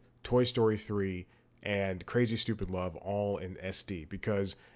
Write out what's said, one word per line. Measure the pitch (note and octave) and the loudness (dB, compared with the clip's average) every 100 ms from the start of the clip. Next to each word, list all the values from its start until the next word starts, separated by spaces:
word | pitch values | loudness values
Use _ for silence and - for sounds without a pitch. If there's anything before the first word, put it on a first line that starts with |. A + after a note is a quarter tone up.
| - _ | -12 _
Toy | - B2 | 2 4
Story | B2 A#2+ A2 G#2+ | 4 4 4 2
three, | - G#2 F#2+ F2+ F2+ _ _ _ | -2 -2 -2 -4 -8 _ _ _
and | - G2+ G2 F#2 - | -2 0 0 -2 0
Crazy | A#2+ A#2+ A2+ | 2 4 2
Stupid | - G#2+ F2+ | 0 -2 -2
Love, | F#2 F2+ D#2 | -2 -4 -4
all | F#2+ G2+ G2+ G2+ | -2 0 0 -2
in | F#2 F#2+ | -4 -8
S | F#2 F#2 | -6 -6
D, | - F#2 D2+ | -6 -8 -8
because | G2 - G2+ G2 - - | -6 0 0 0 -4 -14